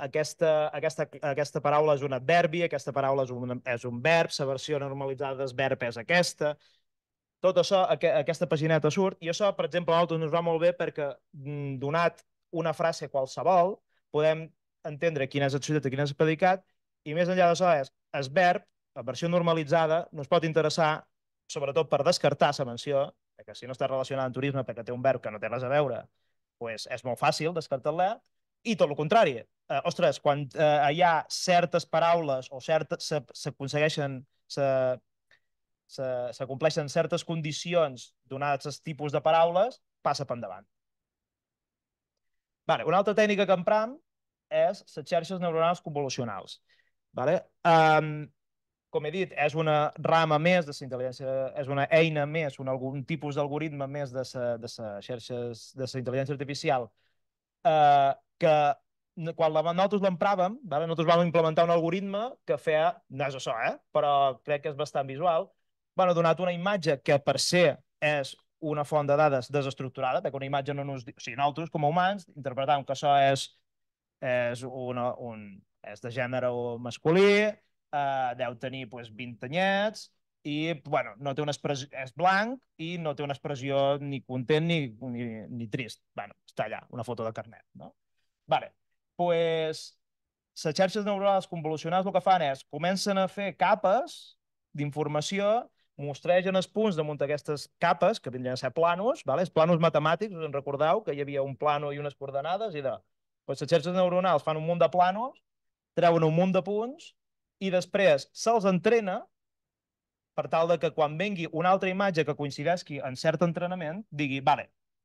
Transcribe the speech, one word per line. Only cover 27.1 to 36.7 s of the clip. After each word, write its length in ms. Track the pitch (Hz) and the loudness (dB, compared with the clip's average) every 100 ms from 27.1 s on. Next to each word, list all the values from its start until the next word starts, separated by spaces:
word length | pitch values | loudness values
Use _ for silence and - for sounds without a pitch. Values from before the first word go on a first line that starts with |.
| 117 | -2
fàcil 320 | 143 - 156 | 0 0 -2
descartar-la, 640 | 175 - 131 151 165 190 247 _ _ _ _ | -4 -6 -4 -2 0 0 -2 _ _ _ _
i 100 | 233 | -4
tot 140 | 185 160 | 2 2
el 80 | 143 | 2
contrari. 400 | 151 226 175 113 | 4 4 4 0
Eh, 380 | - _ - 143 | -10 _ -6 -4
ostres, 340 | 175 170 165 - | -2 2 2 2
quan, 240 | 147 143 135 | 0 0 -2
eh, 380 | - 151 147 147 | 2 4 4 4
hi 80 | 160 | 4
ha 240 | 175 156 - | 4 4 0
certes 560 | - - 175 170 170 | -4 2 4 4 0
paraules 640 | - 160 170 170 151 131 - | 0 2 4 4 2 -4 -6
o 100 | 131 | -8
certa-, 380 | 170 160 151 - | 0 0 0 -6
se, 220 | - 147 123 | -4 -4 -4
s'aconsegueixen, 800 | - 147 - 139 147 156 151 143 131 139 _ - | -10 -10 -8 -4 0 0 0 -4 -6 -14 _ -10
se, 240 | 147 139 131 131 123 _ _ _ _ _ _ _ _ _ | -2 0 2 0 -2 _ _ _ _ _ _ _ _ _
se, 200 | - 131 123 123 | -8 -6 -4 -6
se 140 | - 127 | -8 -8
compleixen 420 | 135 156 | 0 0